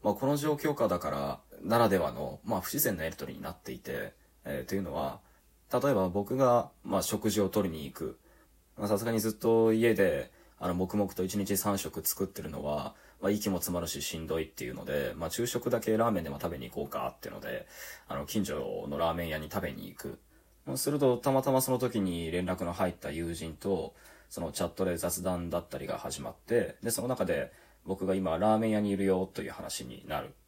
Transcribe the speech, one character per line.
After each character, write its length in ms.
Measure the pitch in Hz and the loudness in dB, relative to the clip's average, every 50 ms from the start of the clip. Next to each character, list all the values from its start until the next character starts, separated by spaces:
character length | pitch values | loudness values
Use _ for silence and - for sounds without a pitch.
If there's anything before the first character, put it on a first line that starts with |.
| - | 2
ま 80 | - 98 | 0 0
あ、 20 | |
こ 120 | - 135 | 2 2
の 100 | 135 147 | 2 2
状 160 | 143 139 156 151 | 2 2 0 0
況 220 | 143 - 156 147 | 2 0 -2 2
下 120 | - 117 | 2 2
だ 140 | 101 87 90 | 2 2 0
か 100 | - - | 0 -2
ら 300 | - - - - - - - _ - - - | -4 -2 -2 -4 -4 -6 -10 _ -20 -12 -2
な 160 | 87 113 120 | 2 4 6
ら 100 | 117 104 | 6 6
で 100 | 95 92 | 6 4
は 140 | 82 - - | 2 0 -2
の、 260 | - - - - - - | -4 -8 -8 -8 -10 -6
ま 140 | 104 113 95 | -4 -2 -2
あ、 20 | |
不 120 | - - - | -2 -2 -2
自 60 | 143 | 0
然 180 | 147 143 104 | 0 0 0
な 60 | 85 78 | 0 -4
や 80 | 82 | -6
り 60 | - | -6
取 160 | - - - - | -8 -10 -10 -10
り 60 | - | -10
に 40 | 71 | -8
な 80 | 78 | -10
っ 60 | - | -10
て 160 | - _ - - | -10 _ -12 -12
い 80 | - | -10
て、 320 | - - - - - - - _ _ _ _ _ _ | -8 -8 -6 -6 -6 -8 -12 _ _ _ _ _ _
え 180 | - - 71 73 | -6 -6 -6 -4
ー、 40 | - | -4
と 80 | 95 | -4
い 20 | 98 | -4
う 40 | 95 | -2
の 120 | 82 71 | -2 -4
は、 240 | 67 71 71 - - _ _ _ _ _ _ _ _ _ _ - | -2 -4 -4 -4 -8 _ _ _ _ _ _ _ _ _ _ 0
例 180 | - - 143 | 2 4 4
え 40 | 135 | 4
ば 160 | 101 92 90 | 4 4 2
僕 260 | 87 101 101 - 131 | 2 0 0 0 2
が、 340 | 131 135 123 120 120 117 - - _ _ | 4 6 6 6 6 4 0 -8 _ _
ま 140 | 107 101 95 | -2 0 0
あ、 40 | 92 | 0
食 280 | - 110 101 - 110 | 0 -2 0 2 2
事 100 | 95 104 | 4 4
を 80 | 101 95 | 2 4
取 200 | - 107 98 90 | 4 2 2 2
り 80 | 80 | -2
に 100 | 78 73 | -4 -8
行 60 | 67 - | -10 -8
く。 280 | - 82 76 - - _ - - - _ _ _ _ _ _ _ | -6 -8 -8 -8 -10 _ -20 -20 -20 _ _ _ _ _ _ _
ま 100 | - 107 | -6 0
あ、 20 | 101 | 0
さ 100 | 107 98 | 2 2
す 60 | 110 | 2
が 80 | 117 117 | 2 0
に 80 | 110 | 2
ず 80 | 101 110 | 2 0
っ 20 | 107 | -2
と 380 | - - 117 113 113 113 113 110 | 0 4 4 6 8 8 6 6
家 220 | 110 117 117 110 | 6 6 6 6
で、 380 | 98 98 90 - - - - - - - - - _ | 6 6 4 4 2 -2 -6 -12 -20 -20 -20 -16 _
あ 80 | - | -4
の、 80 | 175 - | -2 0
黙 220 | 87 92 90 - | 0 0 0 2
々 180 | 104 101 95 - | 0 0 0 0
と 80 | - 92 | -2 -4
一 160 | 92 - 104 | -2 0 -2
日 180 | 98 95 101 | 0 0 0
三 220 | 92 - 104 101 98 | 0 2 0 0 0
食 260 | - 80 - - - | -2 -4 -6 -4 -4
作 200 | - - - 98 | -4 -2 -2 -2
っ 20 | |
て 160 | 92 - - 82 | -4 -4 -8 -10
る 80 | 82 | -8
の 140 | 78 76 - | -8 -6 -4
は、 320 | - 76 - - - - - - - - _ | -2 -2 -2 -4 -6 -10 -14 -20 -20 -16 _
ま 80 | - 98 | 2 2
あ、 20 | |
息 180 | 104 104 - 104 | 2 4 2 0
も 100 | 95 85 | 0 0
詰 140 | - - 90 | 0 -2 -2
ま 80 | 87 | -2
る 60 | 85 | -2
し 160 | 82 - 71 71 | -4 -4 -4 -6
し 160 | - - 82 | -6 -6 -6
ん 80 | 80 | -4
ど 140 | 82 80 82 | -2 -2 -2
い 60 | 80 | -2
っ 20 | - | -4
て 160 | - - - | -6 -8 -8
い 60 | - | -8
う 40 | - | -8
の 100 | - - | -8 -6
で、 280 | - 71 73 69 - - | -2 -2 0 0 -2 -4
ま 120 | 76 82 | -4 -6
あ、 40 | 82 | -6
昼 160 | - - 117 | -2 0 -2
食 240 | 120 - 120 - - | 0 0 -2 0 2
だ 80 | 120 113 | 0 2
け 160 | - - 110 | 2 2 4
ラ 120 | 107 117 117 | 4 4 4
ー 20 | |
メ 120 | 110 90 80 | 4 2 0
ン 20 | |
で 60 | 73 | -2
も 100 | 69 71 | -6 -4
食 120 | - 78 87 | -4 -6 -6
べ 60 | - | -6
に 100 | - - | -8 -8
行 120 | - - | -8 -8
こ 60 | - | -8
う 20 | 71 | -6
か 260 | - - - - - | -4 -4 -4 -4 -6
っ 40 | - | -8
て 80 | - - | -14 -12
い 20 | |
う 40 | - | -12
の 60 | - | -10
で、 280 | - - - - - - - - - - - - - - | -8 -8 -8 -8 -10 -12 -16 -16 -14 -14 -14 -16 -10 -8
あ 80 | - | -6
の、 100 | - - | -6 -6
近 180 | - - 110 98 | -2 0 0 0
所 420 | - - - 80 - - - - - | 0 -2 -4 -4 -4 -4 -6 -6 -4
の 100 | 73 - | -2 0
ラ 140 | - 95 82 | 0 0 0
ー 20 | |
メ 120 | 85 85 | 0 -2
ン 20 | 82 | -2
屋 100 | 78 78 | -4 -4
に 100 | 78 76 | -6 -4
食 140 | - 101 - | -4 -4 -4
べ 100 | - - | -4 -6
に 140 | - - | -8 -12
行 100 | - - | -14 -14
く。 220 | - - - - - - _ _ - _ _ _ _ _ | -10 -10 -10 -10 -12 -16 _ _ -20 _ _ _ _ _
ま 60 | - 135 | -6 -4
あ、 40 | |
す 140 | 131 - 143 | -2 0 0
る 80 | 147 147 | 2 4
と、 200 | 143 131 123 120 | 4 4 4 4
た 120 | - 139 | 2 2
ま 120 | 135 135 127 | 2 2 4
た 100 | 139 131 | 4 4
ま 80 | 131 | 4
そ 100 | 131 - | 4 2
の 80 | 131 120 | 2 2
時 220 | 127 120 - 113 | 0 0 0 0
に 320 | 98 92 87 85 82 80 80 | 0 0 0 -2 -4 -2 -2
連 140 | 90 90 | -2 0
絡 180 | 90 92 87 90 | -2 -2 -2 -2
の 80 | 85 85 | -6 -2
入 180 | - 95 90 | 0 -2 -2
っ 40 | 85 | -2
た 180 | - - - - | -4 -8 -8 -6
友 200 | 82 85 82 85 | -4 -4 -4 -4
人 220 | 80 82 82 78 | -6 -8 -10 -10
と、 400 | - - 98 98 85 - - - - - - - - - _ | -6 -2 0 0 0 -2 -6 -10 -16 -20 -20 -20 -20 -20 _
そ 120 | - - | -8 -6
の 100 | 82 80 | -6 -6
チ 140 | - - 92 | -4 -2 -4
ャ 20 | |
ッ 40 | 85 | -4
ト 140 | - - 95 | 0 0 0
で 120 | 90 87 | 0 0
雑 260 | 82 85 87 85 - 90 | 0 -2 -2 -2 0 0
談 280 | 92 90 87 85 82 | 0 0 0 -2 -2
だ 80 | 85 87 | -2 -4
っ 100 | - - | -4 -4
た 100 | - - | -8 -8
り 80 | - | -6
が 120 | - - - | -6 -6 -6
始 220 | - - - - | -6 -8 -8 -6
ま 100 | 98 92 | -8 -10
っ 40 | - | -12
て、 420 | - _ - 113 120 98 - - - - | -12 _ 2 4 4 4 2 -4 -4 -2
で、 80 | 117 | -2
そ 100 | 113 - - | -2 0 0
の 40 | |
中 180 | 123 127 - 101 | -2 0 0 0
で、 280 | 92 101 - - - - - - - - _ _ | 0 2 0 0 -4 -8 -20 -20 -20 -20 _ _
僕 220 | - 95 - 92 | -6 -4 -2 0
が 100 | 92 95 | 0 2
今 220 | 98 95 85 80 82 | 2 2 0 0 4
ラ 180 | 101 107 110 | 4 4 6
ー 20 | 110 | 6
メ 100 | 113 110 | 4 2
ン 20 | |
屋 100 | 107 104 | 2 2
に 100 | 104 101 | 2 2
い 60 | 98 | 2
る 80 | 95 98 | 2 4
よ 260 | 98 95 92 95 - - | 4 4 4 2 -2 -4
と 100 | - - | -8 -8
い 60 | - | -8
う 40 | - | -8
話 320 | - 90 - - - - | -10 -8 -8 -8 -8 -8
に 200 | - - - - - | -10 -14 -14 -8 -4
な 120 | - - | -4 -4
る。 140 | - - - _ _ | -4 -6 -14 _ _